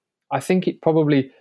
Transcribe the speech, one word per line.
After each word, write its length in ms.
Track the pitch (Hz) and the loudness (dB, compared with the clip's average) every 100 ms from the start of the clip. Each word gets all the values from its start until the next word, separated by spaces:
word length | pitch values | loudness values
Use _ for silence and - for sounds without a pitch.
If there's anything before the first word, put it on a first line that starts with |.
| _ _ - | _ _ -8
I 80 | 135 | -8
think 300 | - 185 175 | -2 -2 -2
it 120 | - | -2
probably 500 | 160 160 147 143 131 _ | 0 2 2 0 -2 _